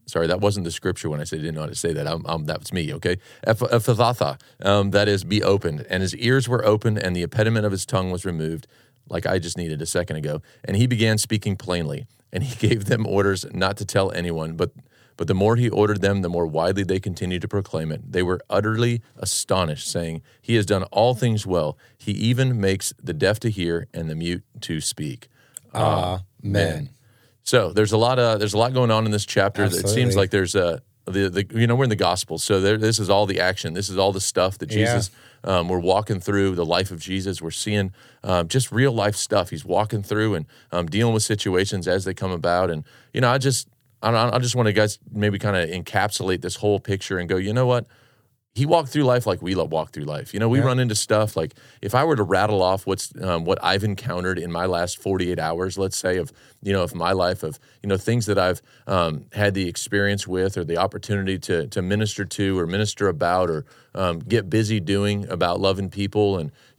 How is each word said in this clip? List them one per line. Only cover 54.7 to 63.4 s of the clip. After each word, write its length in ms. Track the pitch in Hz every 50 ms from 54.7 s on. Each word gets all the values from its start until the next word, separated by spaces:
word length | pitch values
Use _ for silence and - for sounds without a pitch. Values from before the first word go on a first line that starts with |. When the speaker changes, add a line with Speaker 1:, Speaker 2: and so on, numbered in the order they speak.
| 90 85 87 87 - -
Speaker 1:
forty-eight 360 | - 98 95 90 90 90 90 -
hours, 360 | 80 80 85 85 92 92 90 95
let's 180 | 95 92 -
say, 220 | - - 92 90 92
of, 140 | 82 139 - - - - _ _
you 100 | - 98
know, 100 | 98 95
of 120 | 87 80 78
my 160 | 85 82 87
life, 300 | 98 92 90 90 90 -
of, 160 | - 78 73 - _ _ _ _
you 60 | - 101
know, 80 | 98
things 300 | 92 - - 120 123 104
that 120 | 107 101 95
I've, 220 | 90 92 90 - - _ _ _ _
um, 380 | - 95 92 85 82 78 69 - -
had 220 | - 104 104 101 95
the 120 | 98 92 87
experience 600 | 85 - - - 101 101 101 101 101 98 - -
with 280 | 92 92 92 95 98
or 80 | 92 85
the 120 | 76 85
opportunity 600 | 82 95 98 - 95 - - 104 101 95 95 95 82
to, 260 | - - 92 82 76 -
to 120 | - 104
minister 420 | 90 92 101 107 110 104 - - 101
to 300 | 82 - - 101 98 95 92
or 80 | 85
minister 420 | 82 92 101 107 104 - - 104 95
about 420 | 85 73 90 85 90 92